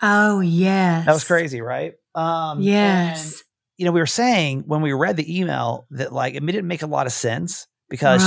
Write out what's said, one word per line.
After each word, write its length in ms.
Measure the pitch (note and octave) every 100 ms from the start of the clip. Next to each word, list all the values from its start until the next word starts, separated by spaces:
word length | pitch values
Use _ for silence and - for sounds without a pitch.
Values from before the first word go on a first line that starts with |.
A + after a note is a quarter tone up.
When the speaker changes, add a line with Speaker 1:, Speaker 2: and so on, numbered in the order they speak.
Speaker 1:
Oh, 400 | G#3 G#3 G#3 G3+
yes. 640 | F3+ E3 F#3+ F#3+ F3+ E3 E3
Speaker 2:
That 80 |
was 100 | D#3
crazy, 380 | - E3+ E3 B2+
right? 320 | A2+ B2+ D#3+ - _
Um, 460 | E3 E3 E3 D#3+ D3
Speaker 1:
Yes. 640 | G3 G3+ G3+ F#3 E3+ D#3+ D#3
Speaker 2:
and, 100 | - - _ _ -
you 80 | F3+
know, 80 |
we 80 | E3+
were 40 | D#3+
saying 580 | - B3 A3 D3+ C3+ D3
when 160 | D3+
we 100 | D#3
read 240 | C3+ F3 F3
the 240 | D3+ F3+
email 480 | F3 C3 A#2+ B2 B2
that, 200 | C3 B2+
like, 220 | B2+ C3 C3+
it 100 | D3+
didn't 220 | G3+ F3
make 140 | E3+
a 60 | D#3
lot 180 | C#3+ C3
of 80 |
sense 540 | - A#2+ B2 E3+ - - _ _
because 320 | B2+ C#3+ B2+